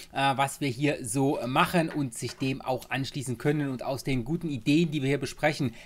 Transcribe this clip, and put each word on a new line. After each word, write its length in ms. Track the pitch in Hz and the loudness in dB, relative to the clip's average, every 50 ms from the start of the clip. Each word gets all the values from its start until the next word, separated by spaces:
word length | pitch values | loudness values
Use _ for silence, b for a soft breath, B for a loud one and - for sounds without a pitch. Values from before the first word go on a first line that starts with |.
| B B - | B B -2
äh, 200 | - 135 139 135 | 2 2 2 4
was 260 | 120 139 135 - - | 4 2 0 0 -2
wir 60 | 147 143 | -2 -2
hier 360 | 120 113 147 143 147 - 131 | -2 2 2 0 0 0 -4
so 360 | 117 98 139 135 135 151 - 120 120 | -4 0 2 2 2 2 0 -2 0
machen 420 | 131 147 180 175 - 180 160 160 | 4 4 4 4 4 2 2 2
und 240 | - 151 143 127 - | 0 -2 -4 -4 -4
sich 200 | - - 120 - | -6 -8 -8 -6
dem 280 | - 139 131 131 - | -2 -2 -2 -2 -4
auch 300 | - - 131 - - - | -2 -4 -4 -4 -2 -4
anschließen 480 | 120 127 135 - - 147 123 123 123 113 | -4 -2 -2 -4 -4 -6 -4 -4 -6 0
können 300 | - 147 147 156 147 139 | 0 2 2 2 0 -2
und 120 | 131 120 | -4 -4
aus 220 | - - 135 123 - | -4 -4 -6 -4 -2
den 200 | - 135 127 117 | -2 0 0 0
guten 240 | 120 160 175 170 165 | -2 -2 -2 -2 -4
Ideen, 440 | 143 123 - 143 143 156 175 160 | -4 -2 2 4 4 4 4 4
die 100 | 147 151 | 0 0
wir 80 | 131 135 | 0 0
hier 100 | 143 135 | 0 0
besprechen, 540 | 131 123 - - - 151 156 - 151 120 B B B | -2 -6 -6 0 0 0 0 2 -2 -2 B B B